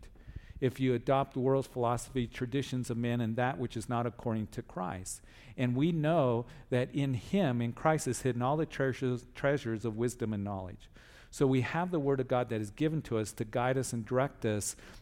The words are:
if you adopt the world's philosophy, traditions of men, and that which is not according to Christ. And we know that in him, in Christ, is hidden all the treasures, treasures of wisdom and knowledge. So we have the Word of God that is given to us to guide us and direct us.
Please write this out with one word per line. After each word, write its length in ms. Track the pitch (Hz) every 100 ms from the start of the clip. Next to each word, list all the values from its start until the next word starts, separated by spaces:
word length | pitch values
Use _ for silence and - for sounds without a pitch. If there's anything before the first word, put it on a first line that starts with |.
| - - - - - -
if 200 | 131 123
you 140 | 131
adopt 400 | 120 110 135 135
the 60 | 135
world's 280 | 127 135 131
philosophy, 600 | 127 117 120 - 131 117
traditions 640 | - 123 139 131 127 120
of 80 | 117
men, 240 | 120 120
and 160 | 113 113
that 200 | 123 139
which 200 | 123 117
is 100 | 104
not 180 | 120 120
according 420 | - 120 110 104
to 140 | -
Christ. 600 | - - 185 92 92 - - - - -
And 200 | 123 123
we 180 | 160
know 520 | 170 151 170 131 117 120 - -
that 240 | 127 127
in 200 | - 139
him, 480 | 127 - 196 170 120
in 100 | 120
Christ, 360 | 117 160 156 135
is 160 | 120
hidden 180 | 135 120
all 160 | 123 151
the 80 | 156
treasures, 600 | - 135 127 131 123 - -
treasures 500 | 139 143 117 110 117
of 100 | 107
wisdom 380 | 120 117 110
and 100 | 107
knowledge. 460 | 101 98 92 - - - - - -
So 140 | - 139
we 160 | 131
have 300 | 117 165 180
the 80 | 175
Word 200 | 139 135
of 80 | 123
God 220 | 127 120
that 100 | 113
is 120 | 107
given 320 | - 156 156
to 160 | - 113
us 120 | 107
to 120 | - 113
guide 320 | 123 123 135
us 160 | 123
and 100 | 117
direct 420 | 107 127 139 - 117
us. 300 | 104 - - - -